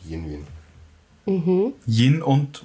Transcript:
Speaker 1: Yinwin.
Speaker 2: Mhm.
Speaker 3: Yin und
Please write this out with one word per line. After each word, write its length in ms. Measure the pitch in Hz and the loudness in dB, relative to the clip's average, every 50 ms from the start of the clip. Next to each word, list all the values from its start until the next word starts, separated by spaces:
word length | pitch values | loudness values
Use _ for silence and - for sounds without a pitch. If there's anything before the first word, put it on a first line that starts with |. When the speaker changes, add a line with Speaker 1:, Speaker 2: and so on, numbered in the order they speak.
| - | -14
Speaker 1:
Yinwin. 400 | 80 - 82 - - 73 73 76 - - - - - - - - - _ _ _ _ _ _ _ | -12 -10 -10 -10 -10 -12 -12 -14 -16 -18 -20 -20 -20 -20 -20 -20 -20 _ _ _ _ _ _ _
Speaker 2:
Mhm. 480 | 208 190 185 160 180 185 185 202 262 - - - 120 | -4 -2 -2 0 2 2 2 0 0 -4 -6 -4 0
Speaker 3:
Yin 340 | 110 113 120 131 151 160 | 2 4 4 4 4 2
und 400 | - 135 135 143 143 139 - - - | 2 2 2 2 0 -2 -6 -10 -8